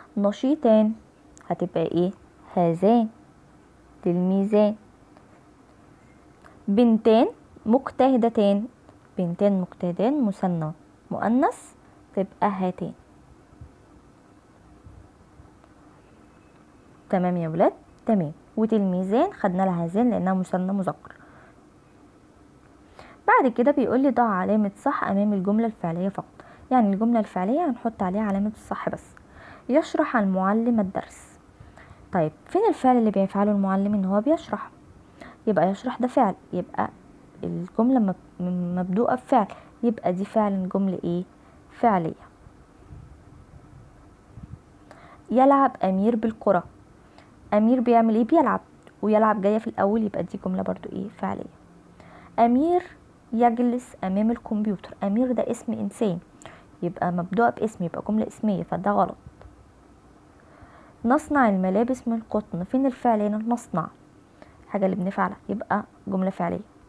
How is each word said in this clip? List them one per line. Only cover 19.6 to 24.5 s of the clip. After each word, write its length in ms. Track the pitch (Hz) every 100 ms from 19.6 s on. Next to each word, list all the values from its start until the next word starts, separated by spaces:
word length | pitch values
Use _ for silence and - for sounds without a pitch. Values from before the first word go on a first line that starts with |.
لها 240 | 190 170 170
زين 220 | 190 247
لأنها 240 | 190 180
مثنى 400 | 190 180 180 185
مذكر. 420 | 202 180 - - - - - - - - - _ - - - - _ - - - - - - - - -
بعد 240 | 480 269
كده 200 | 240 247
بيقول 280 | 285 240 254
لي: 100 | 277
"ضع 120 | 240
علامة 480 | 233 190 190